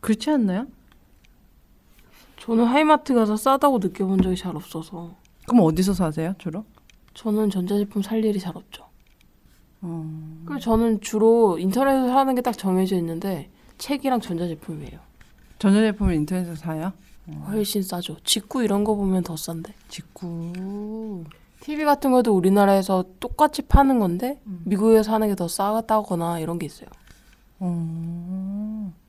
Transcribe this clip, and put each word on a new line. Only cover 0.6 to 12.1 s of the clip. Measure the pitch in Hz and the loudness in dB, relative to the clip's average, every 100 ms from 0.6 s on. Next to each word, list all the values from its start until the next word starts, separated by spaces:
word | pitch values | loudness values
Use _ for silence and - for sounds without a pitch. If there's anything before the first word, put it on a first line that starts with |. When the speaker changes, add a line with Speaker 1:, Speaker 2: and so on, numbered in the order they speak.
| 269 - _ _ _ _ _ _ _ _ _ _ _ _ _ _ _ - | -6 -14 _ _ _ _ _ _ _ _ _ _ _ _ _ _ _ -16
Speaker 2:
저는 | - 226 | -2 2
하이마트 | 233 269 311 302 302 | 4 4 6 4 4
가서 | 247 214 214 | 2 2 2
싸다고 | 269 269 285 254 | 2 4 4 2
느껴본 | 185 - 190 190 | -2 -2 -2 2
적이 | 185 180 | 0 0
잘 | 180 | -6
없어서. | 156 - 160 160 170 170 - _ _ - | -10 -10 -12 -12 -14 -16 -20 _ _ 4
Speaker 1:
그럼 | 240 | 6
어디서 | 165 160 185 | 6 4 0
사세요, | 185 170 156 160 190 | 0 -2 -2 -6 -6
주로? | 175 165 214 _ _ _ _ | -8 -10 -14 _ _ _ _
Speaker 2:
저는 | - 220 214 214 | -10 -4 0 0
전자제품 | 190 180 202 208 208 | 0 -2 -2 -2 -4
살 | 196 226 | -4 0
일이 | 220 202 | 0 -2
잘 | 180 160 | -6 -12
없죠. | - - - _ _ _ _ _ _ _ _ _ | -16 -20 -20 _ _ _ _ _ _ _ _ _
Speaker 1:
어. | 175 165 160 156 156 - 165 | -12 -10 -10 -12 -14 -16 -10
Speaker 2:
그리고 | 277 | -8
저는 | 226 226 233 214 | 0 2 2 0
주로 | - 214 226 233 220 165 | -2 4 6 6 6 4
인터넷에서 | 185 196 269 269 | 0 2 2 2
사는 | 254 | 2